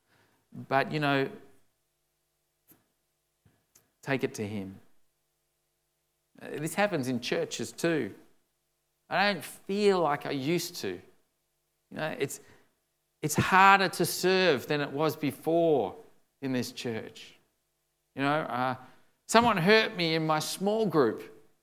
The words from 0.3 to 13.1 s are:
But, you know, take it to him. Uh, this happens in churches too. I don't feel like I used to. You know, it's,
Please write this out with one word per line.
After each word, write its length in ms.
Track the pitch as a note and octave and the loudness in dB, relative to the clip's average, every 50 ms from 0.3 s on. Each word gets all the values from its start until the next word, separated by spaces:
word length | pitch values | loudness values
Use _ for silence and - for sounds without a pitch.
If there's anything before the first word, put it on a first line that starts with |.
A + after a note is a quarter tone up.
| _ _ _ _ - B2+ B2 | _ _ _ _ -18 -16 -6
But, 240 | - C3+ C#3 - - | -2 0 0 0 0
you 80 | D3+ D3+ | -2 -2
know, 300 | D3 C#3+ C#3 C3+ C3 - - - - - - - _ _ _ _ _ _ _ _ _ _ _ _ _ _ _ _ _ _ _ _ _ _ _ _ _ _ _ _ _ _ _ _ _ _ _ _ _ _ _ _ _ _ _ _ _ _ _ _ | 0 2 2 0 0 -2 -6 -12 -20 -20 -20 -20 _ _ _ _ _ _ _ _ _ _ _ _ _ _ _ _ _ _ _ _ _ _ _ _ _ _ _ _ _ _ _ _ _ _ _ _ _ _ _ _ _ _ _ _ _ _ _ _
take 220 | - C#3+ C3+ B2+ C3+ | -6 -4 -2 -2 -2
it 100 | B2+ - | -4 -4
to 120 | - G#2+ | -6 -6
him. 280 | G2+ A2 G2+ F#2 F#2+ G2 - - - - - _ _ _ _ _ _ _ _ _ _ _ _ _ _ _ _ _ _ _ _ _ _ _ _ _ _ _ - | -6 -6 -6 -8 -10 -12 -16 -20 -20 -20 -20 _ _ _ _ _ _ _ _ _ _ _ _ _ _ _ _ _ _ _ _ _ _ _ _ _ _ _ -18
Uh, 60 | - - - | -14 -12 -8
this 160 | D3 D3+ D#3+ - | -8 -8 -6 -2
happens 340 | G3+ G#3 G3+ F3 D3 B2 | -2 0 0 0 -2 -2
in 120 | B2+ B2+ A#2 | -2 -4 -4
churches 520 | - - - E3+ D#3 - - - A2+ - | -4 -4 -2 -2 -2 -4 -6 -8 -8 -8
too. 420 | - - - E3+ E3 D3 A2+ F#2+ - - - _ _ _ _ _ _ _ _ _ _ _ _ _ _ _ _ - | -6 -2 -2 0 0 -2 -4 -6 -10 -16 -20 _ _ _ _ _ _ _ _ _ _ _ _ _ _ _ _ -4
I 240 | D3 F3 G3+ G#3 G3 | 0 0 2 2 0
don't 100 | D3+ - | -2 -6
feel 560 | - - - - - G3 G#3 G#3 G3 F#3+ F3+ | -12 -16 -12 -6 -4 0 2 4 4 4 4
like 260 | E3 D3 C#3+ C#3+ - | 2 2 0 -2 -2
I 60 | C#3 | -4
used 440 | C#3+ C#3 C3 D3+ F3 E3 - - - | -4 -2 -2 0 0 -2 -2 -6 -8
to. 220 | - - G2 F2 F2+ - - _ _ _ _ _ _ _ _ _ _ _ _ _ _ _ _ | -8 -8 -8 -8 -10 -12 -20 _ _ _ _ _ _ _ _ _ _ _ _ _ _ _ _
You 60 | - | -10
know, 180 | - D#3 D#3+ - | -8 -6 -6 -6
it's, 220 | - C#3 - - - - - - - _ _ _ _ _ _ _ _ _ _ | -6 -6 -8 -8 -12 -18 -20 -20 -20 _ _ _ _ _ _ _ _ _ _